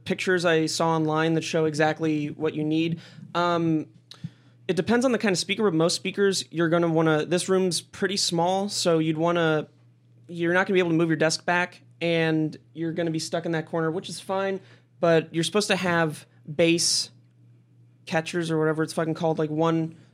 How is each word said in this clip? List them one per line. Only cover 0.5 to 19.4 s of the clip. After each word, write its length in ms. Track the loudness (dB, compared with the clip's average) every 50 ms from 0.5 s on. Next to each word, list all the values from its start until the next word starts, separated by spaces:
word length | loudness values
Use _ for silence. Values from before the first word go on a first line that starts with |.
| 2 4 2
saw 280 | 0 0 0 0 2 2
online 400 | 2 2 0 0 0 2 2 2
that 100 | 0 -2
show 200 | -2 -2 0 0
exactly 640 | 0 2 2 0 0 0 0 -2 -2 0 -2 -4 -6
what 260 | -6 -4 -6 -4 -4
you 100 | -2 -2
need. 360 | 0 0 0 0 0 -2 -6 -8 -16 -20 -20 -20 -6 -4
Um, 520 | -2 0 0 0 0 2 0 0 0 -2 -6 -12 -20 _ _ -20 -14 -14 -14 -14 _ _ -20 _ _ -6
it 100 | -4 -2
depends 280 | -2 0 2 2 2 4
on 80 | 2 2
the 60 | 2
kind 140 | 0 0 0
of 60 | 0
speaker, 240 | -2 -4 -2 0 0
but 100 | 2 2
most 200 | 4 2 2 0
speakers, 500 | -2 -4 -6 0 2 2 2 2 0 -4 -6
you're 180 | -2 -2 0 2
gonna 200 | 2 2 2 2
wanna, 360 | 2 2 2 4 2 2 0
this 240 | 0 -2 -2 0 2
room's 320 | 2 2 2 2 0 -2
pretty 360 | -6 -10 -8 -6 -4 -4 -2
small, 520 | -2 -2 -2 0 0 0 0 0 0 -2 -4
so 300 | -4 -2 0 2 2 2
you'd 200 | 2 0 0 0
wanna, 480 | 0 0 2 2 2 2 2 0 -2 -6 _ _ _ _ _ _ _ _ _ _ -20 -16
you're 240 | -8 -4 -2 0 2
not 140 | 2 2
gonna 80 | 2 2
be 60 | 2
able 100 | 2 4
to 60 | 2
move 120 | 2 2 2
your 80 | 2
desk 280 | 2 2 0 0 -2 -2
back, 340 | -2 0 0 -2 -4 -6 -16 -20 -20 -12 _
and 560 | -2 0 0 2 2 2 2 0 0 -2 -4 -10 -18 _ _
you're 180 | -8 -6 -6 -4
gonna 180 | -4 -4 -2
be 80 | -2 -4
stuck 280 | -6 -4 -6 -6 -4
in 60 | -2 -4
that 140 | -4 -4
corner, 240 | -4 -4 -2 -2 -2
which 180 | -2 -4 -8 -10
is 120 | -14 -14
fine, 400 | -8 -4 -4 -2 -2 -2 -4 -6 -8 -14 -20 -20 _ _ _ _
but 320 | 2 4 4 4 2 0 -4
you're 100 | -4 -4
supposed 240 | 0 0 0 0 0
to 80 | -2
have 500 | 0 0 0 2 2 0 0 -2 -8 -14 -20 _ _ _ -10 0
bass 560 | 2 4 4 4 2 2 0 0 -2 -4 -6 -12 -20 _ _ _ _ _ -20 -20 _ _ _ _ _ -20 _ _ _ _
catchers 440 | -4 -2 -2 -2 -2 -4 -4 -2 -2
or 80 | 0 0
whatever 240 | 0 0 0 0 -2
it's 100 | -4 -2
fucking 220 | -4 -2 -2 -2
called, 240 | -2 -2 -2 0
like, 120 | 0